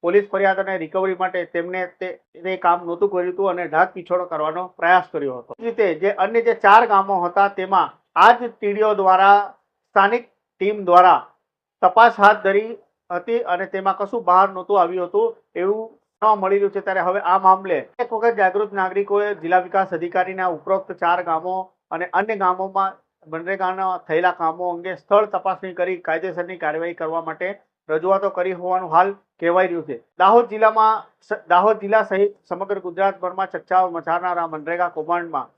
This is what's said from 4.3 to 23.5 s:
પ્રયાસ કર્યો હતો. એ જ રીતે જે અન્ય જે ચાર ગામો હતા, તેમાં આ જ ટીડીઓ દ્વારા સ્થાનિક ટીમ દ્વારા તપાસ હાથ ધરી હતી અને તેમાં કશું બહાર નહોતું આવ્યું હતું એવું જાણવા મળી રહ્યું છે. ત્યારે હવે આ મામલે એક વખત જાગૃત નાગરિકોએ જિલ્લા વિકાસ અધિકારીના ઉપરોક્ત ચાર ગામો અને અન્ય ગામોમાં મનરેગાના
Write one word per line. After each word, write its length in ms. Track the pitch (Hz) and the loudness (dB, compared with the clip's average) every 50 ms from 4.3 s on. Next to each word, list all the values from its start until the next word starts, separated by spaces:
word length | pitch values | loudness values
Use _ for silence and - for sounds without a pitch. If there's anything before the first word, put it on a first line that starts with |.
| 165 151 151 156 160 175 185 180 _ | -6 -4 -4 -4 -4 -6 -10 -10 _
પ્રયાસ 300 | - 170 170 180 180 175 - | -4 2 4 4 4 2 0
કર્યો 280 | - 156 143 139 127 123 | -8 -6 -6 -6 -8 -8
હતો. 180 | 120 _ 123 | -14 _ -18
એ 60 | _ 220 | _ -8
જ 20 | |
રીતે 220 | 233 226 233 214 185 165 156 | -8 -2 0 0 0 0 0
જે 140 | 175 196 202 | -2 -2 0
અન્ય 280 | - 185 202 226 233 | 0 -4 0 0 0
જે 140 | 226 233 220 | 0 0 -2
ચાર 260 | 226 - 196 202 226 240 | 2 6 6 8 8 6
ગામો 300 | 226 208 196 190 196 202 185 175 | 6 2 2 2 2 -2 -2 -2
હતા, 240 | 175 175 196 196 202 | -2 0 0 0 0
તેમાં 460 | 202 - 185 190 196 185 160 - - _ _ _ _ | 0 -6 -4 0 0 0 0 0 -4 _ _ _ _
આ 140 | - 180 220 240 | 6 8 8 8
જ 180 | 233 247 233 | 6 0 -10
ટીડીઓ 400 | 233 _ 220 202 202 208 214 214 214 | -10 _ -4 -4 -2 0 0 0 2
દ્વારા 440 | 196 190 185 185 185 196 196 202 202 202 190 - _ _ _ _ _ _ _ _ | 2 2 4 4 6 6 6 6 6 4 -2 -12 _ _ _ _ _ _ _ _
સ્થાનિક 340 | 208 196 202 226 247 240 _ _ _ _ _ _ _ | 2 4 4 2 -2 -6 _ _ _ _ _ _ _
ટીમ 240 | 190 202 214 208 196 | -4 -4 -4 -2 0
દ્વારા 340 | 170 175 180 180 185 160 - - - _ _ _ _ _ _ _ _ _ _ | 4 6 8 8 8 6 4 0 -8 _ _ _ _ _ _ _ _ _ _
તપાસ 400 | - 180 180 226 233 240 226 - | 0 2 6 6 6 6 6 6
હાથ 220 | 202 208 214 208 190 | 6 6 6 4 0
ધરી 340 | 190 196 202 220 226 233 - _ _ _ _ _ _ | 0 0 0 -2 -2 -12 -14 _ _ _ _ _ _
હતી 340 | 175 175 175 - 233 240 240 | -8 -8 -4 -4 -4 -4 -2
અને 220 | - 180 175 190 | -2 -4 -4 -4
તેમાં 320 | 185 - 190 190 196 185 | -6 -8 -4 -2 -2 -2
કશું 260 | - 202 196 - 196 185 | -2 -4 -6 -6 -4 0
બહાર 240 | 180 180 185 196 196 | 4 4 6 4 4
નહોતું 320 | 190 185 180 - 202 196 | 0 -8 -4 0 2 2
આવ્યું 260 | 175 170 180 185 175 | 2 2 0 -6 -6
હતું 280 | 175 - 202 226 233 - _ _ _ _ | -2 -2 -2 -2 -2 -4 _ _ _ _
એવું 300 | 170 175 190 208 220 220 226 _ _ _ _ _ _ | -6 -4 -2 -4 -4 -6 -12 _ _ _ _ _ _
જાણવા 200 | - 220 214 208 | 0 0 2 2
મળી 180 | 190 185 196 202 | 0 0 0 0
રહ્યું 140 | 202 196 196 | 0 -2 -4
છે. 80 | 196 | -4
ત્યારે 240 | 196 196 190 190 170 | -6 -4 -4 -2 -2
હવે 160 | 180 185 202 | -2 -2 -2
આ 160 | - 170 180 190 | 0 0 0 4
મામલે 380 | 196 190 190 190 196 190 170 139 131 - _ - | 6 4 4 4 2 -4 -4 -4 -4 -8 _ -8
એક 120 | 240 233 | -6 -6
વખત 240 | 226 220 214 233 226 | -4 0 0 0 2
જાગૃત 380 | 202 196 185 185 202 214 202 202 | 2 0 2 2 0 -4 -4 -4
નાગરિકોએ 560 | 196 190 185 185 202 202 202 202 202 208 208 202 | -4 -4 -2 -2 -4 -4 0 0 0 0 -2 -4
જિલ્લા 240 | 170 156 165 180 185 | -6 -2 0 2 2
વિકાસ 340 | 180 180 175 196 190 190 185 | 0 2 -2 -2 -2 -2 -4
અધિકારીના 560 | 160 170 170 170 185 185 185 190 190 185 185 | -6 -6 -4 -2 -2 -2 -2 -4 -4 -4 -4
ઉપરોક્ત 420 | 170 151 - 196 190 196 190 - 185 | -4 -6 -4 -4 -4 -4 -4 -8 -10
ચાર 300 | - 180 170 175 180 180 | -4 -2 -2 0 -2 -2
ગામો 320 | 170 165 160 165 180 185 185 185 185 _ _ _ _ | -4 -4 -4 -4 -6 -8 -8 -8 -10 _ _ _ _
અને 140 | 170 165 180 175 - | -8 -8 -8 -2 -2
અન્ય 220 | 180 202 214 226 | -2 -2 -2 -4
ગામોમાં 640 | 202 190 180 180 185 190 196 190 196 190 190 190 _ _ _ _ _ _ | 0 0 0 0 0 -6 -6 -2 -2 -2 -2 -4 _ _ _ _ _ _
મનરેગાના 680 | 156 156 160 170 180 | -12 -12 -10 -6 -6